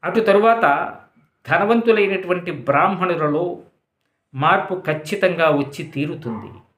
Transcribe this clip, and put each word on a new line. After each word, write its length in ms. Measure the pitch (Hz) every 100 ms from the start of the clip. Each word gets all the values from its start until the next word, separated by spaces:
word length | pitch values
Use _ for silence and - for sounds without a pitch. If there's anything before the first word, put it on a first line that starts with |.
అటు 160 | 165 202
తరువాత 460 | 208 202 226 233 170 143 175 - _ _ _ _ -
ధనవంతులైనటువంటి 1040 | 160 208 233 226 214 196 190 175 180 175 147
బ్రాహ్మణులలో 840 | - 139 185 185 180 165 151 147 175 - - _ _ _ _ _ _
మార్పు 420 | 135 151 190 190 185
ఖచ్చితంగా 720 | 170 151 - 202 185 170 160
వచ్చి 340 | 143 139 -
తీరుతుంది. 680 | 151 139 151 165 120 110 101 95 _